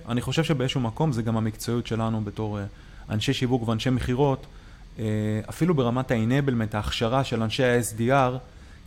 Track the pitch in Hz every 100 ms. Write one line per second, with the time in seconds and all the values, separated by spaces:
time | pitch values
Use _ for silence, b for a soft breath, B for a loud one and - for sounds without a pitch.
0 | 139 120 123 131 156 131 127 139 120 -
1 | 160 117 113 113 110 110 - 120 117 110
2 | 113 110 104 101 107 104 98 B B B
3 | B 107 123 131 123 127 113 113 131 127
4 | 127 123 143 131 - B B B B -
5 | 113 107 107 107 107 - 165 151 120 123
6 | 127 120 110 135 139 120 107 107 - -
7 | 113 131 135 113 110 123 127 120 110 110
8 | 117 139 127 127 - B B B